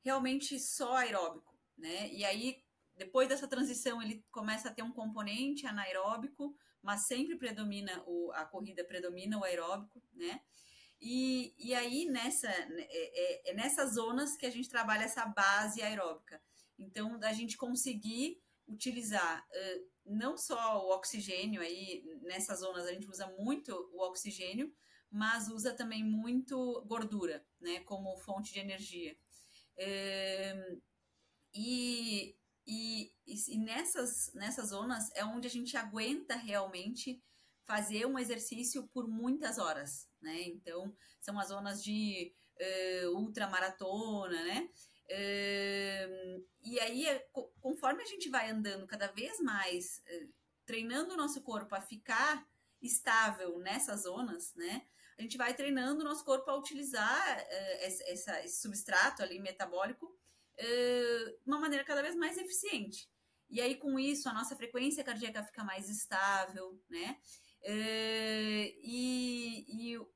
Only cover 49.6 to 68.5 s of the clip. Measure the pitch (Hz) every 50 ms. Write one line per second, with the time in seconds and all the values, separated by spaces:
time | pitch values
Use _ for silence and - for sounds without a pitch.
49.6 | 190 185 180 180 180 - - - - - 170 170 156 139 - _ _ _ _ _
50.6 | _ - 226 226 226 233 247 277 330 359 370 339 294 294 285 277 - - 220 208
51.6 | 202 214 202 196 202 - 226 214 - - 226 226 262 302 302 294 - _ _ _
52.6 | _ _ _ _ - 240 - - - 262 226 226 220 214 208 - 185 175 170 175
53.6 | 180 190 208 - - - 208 208 - 180 180 220 247 226 214 226 - - - -
54.6 | 170 170 208 254 - - _ - - - - - 220 226 220 247 247 - 254 254
55.6 | 277 285 277 262 247 262 294 302 311 294 302 302 - - 269 262 262 - 269 277
56.6 | 277 - 311 277 285 269 262 220 208 220 247 302 381 349 262 - - - - 190
57.6 | 196 190 185 - - 190 185 - - - 180 185 - 208 180 - - 175 - -
58.6 | - 208 202 208 - - 190 185 202 269 - - 208 185 180 190 196 190 190 -
59.6 | 190 185 175 180 196 214 - - - 330 370 _ _ - _ _ _ _ _ -
60.6 | 226 233 240 247 247 247 247 247 240 240 233 233 226 220 - - _ 254 285 302
61.6 | 311 302 285 277 277 - 294 285 285 311 349 339 330 311 339 370 370 370 370 -
62.6 | - 415 381 247 202 208 - - - _ _ _ _ _ _ _ _ _ - 233
63.6 | 240 247 269 262 - 285 269 262 269 277 285 285 - 262 226 220 240 247 269 -
64.6 | 233 240 - 247 254 285 302 - 269 269 226 208 240 220 214 220 208 - - -
65.6 | 214 196 190 190 196 196 208 208 - - 208 190 196 196 196 196 190 185 190 190
66.6 | 185 185 190 - _ _ 170 170 180 220 277 - _ - - - - - - _
67.6 | - 202 208 214 220 226 220 220 220 220 220 220 220 220 220 220 214 214